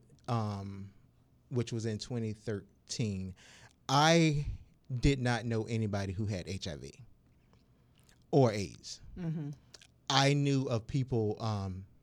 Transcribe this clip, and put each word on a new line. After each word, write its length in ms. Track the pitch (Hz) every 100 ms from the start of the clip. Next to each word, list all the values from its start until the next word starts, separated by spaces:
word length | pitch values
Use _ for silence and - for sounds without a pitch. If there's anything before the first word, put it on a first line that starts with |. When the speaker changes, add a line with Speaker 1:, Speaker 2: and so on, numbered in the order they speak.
| _ - -
Speaker 1:
um, 640 | 117 107 101 98 98 101 - - _ _ _ -
which 240 | 123 117
was 140 | 117 110
in 100 | 107
twenty 360 | - 120 110
thirteen, 1000 | 104 - 104 - _ - - 110 95 95 - - - - _ -
I 560 | 139 160 170 160 147 147 - - _ - 123
did 200 | 143 135
not 240 | 123 117 120
know 180 | 113
anybody 500 | - 113 107 98 98
who 140 | 95 104
had 200 | 92 82
H 200 | 95 95
I 80 | 69
V 180 | 69 - 117 - _ _ _ _ _ _ _ _ _ _ _
or 220 | 135 120
aids. 500 | 104 82 55 - - - 180
Speaker 2:
Mm-hmm. 300 | 170 156 143 147 _ - - _ -
Speaker 1:
I 240 | 135 139
knew 320 | 143 143 139 135
of 200 | 113 -
people, 500 | 139 127 120 107 104
um, 440 | 110 104 95 92 98 -